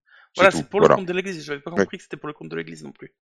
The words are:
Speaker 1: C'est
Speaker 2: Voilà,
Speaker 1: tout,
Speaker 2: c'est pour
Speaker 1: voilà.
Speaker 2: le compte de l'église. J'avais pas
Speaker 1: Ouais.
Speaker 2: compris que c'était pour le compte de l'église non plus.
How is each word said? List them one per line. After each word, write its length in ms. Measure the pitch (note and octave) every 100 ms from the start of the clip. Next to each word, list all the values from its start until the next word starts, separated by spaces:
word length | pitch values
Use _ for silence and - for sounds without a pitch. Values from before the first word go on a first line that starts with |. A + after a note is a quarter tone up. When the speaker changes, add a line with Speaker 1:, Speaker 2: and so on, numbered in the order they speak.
| _ _ _ -
Speaker 1:
C'est 40 |
Speaker 2:
Voilà, 100 | F#3+
Speaker 1:
tout, 60 | E3
Speaker 2:
c'est 100 | C#3+
pour 100 | G3
Speaker 1:
voilà. 140 | F3+
Speaker 2:
le 40 | -
compte 80 | F3+
de 60 |
l'église. 320 | F3+ F#3+ E3+
J'avais 160 | D3 C#3+
pas 100 | E3
Speaker 1:
Ouais. 60 | E3+
Speaker 2:
compris 180 | G2 F#3
que 40 |
c'était 140 | - -
pour 100 | D3+
le 40 |
compte 160 | - D#2+
de 80 | D#2+
l'église 260 | E3 D#3+
non 100 | D3+
plus. 200 | - - _